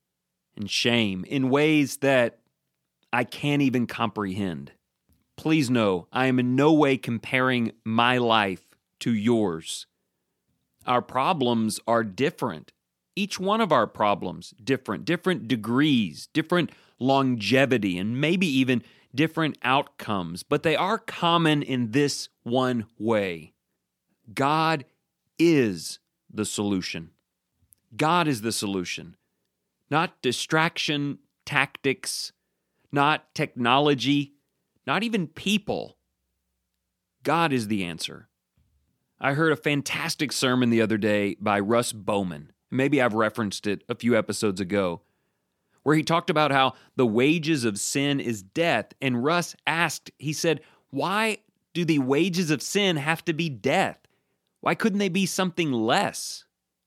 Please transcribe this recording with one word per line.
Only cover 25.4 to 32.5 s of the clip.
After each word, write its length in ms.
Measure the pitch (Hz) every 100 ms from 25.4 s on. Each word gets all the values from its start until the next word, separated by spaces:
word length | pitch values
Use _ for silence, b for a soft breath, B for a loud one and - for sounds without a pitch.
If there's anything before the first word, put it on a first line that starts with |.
| 165 151 113 87 - - _ _ _
the 120 | 107
solution. 640 | 104 - 104 95 - 82 82 _ _ _ _ _ _ _ _ 107
God 300 | 151 175 156
is 140 | 120
the 120 | 113
solution. 640 | 104 104 98 87 - 85 - _ _ _ _ _ _ -
Not 320 | 147 180 _
distraction, 960 | 127 117 - 160 165 - - 147 143 143 _ _
tactics, 880 | - 143 139 - 139 127 - - - _ _